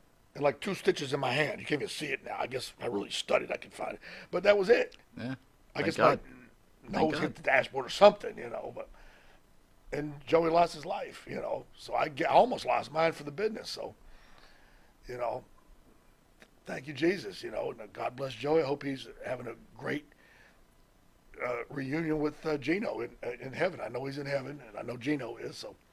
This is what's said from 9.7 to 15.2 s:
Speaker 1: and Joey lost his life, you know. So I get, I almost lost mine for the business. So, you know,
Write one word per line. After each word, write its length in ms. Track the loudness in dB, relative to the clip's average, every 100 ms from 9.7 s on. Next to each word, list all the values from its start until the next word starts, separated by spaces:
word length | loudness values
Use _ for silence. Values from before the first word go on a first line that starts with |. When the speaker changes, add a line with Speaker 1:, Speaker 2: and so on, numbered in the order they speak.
| _ -8
Speaker 1:
and 220 | -6 -6 -8 4
Joey 240 | 4 6
lost 240 | 6 4 2
his 100 | -8
life, 400 | -6 -8 -12 -10
you 100 | -6
know. 280 | -4 -4 -8 -16
So 200 | -4 0
I 140 | 0
get, 200 | 0 6
I 40 |
almost 320 | 6 6 4 0
lost 260 | 0 0
mine 220 | 2 2
for 100 | 0
the 80 | -6
business. 380 | -4 -4 -4 -10
So, 260 | -8 -10 -12 -20 -20 -20 -20 -20 -20 -20 -20 -20 _ -12
you 100 |
know, 260 | -4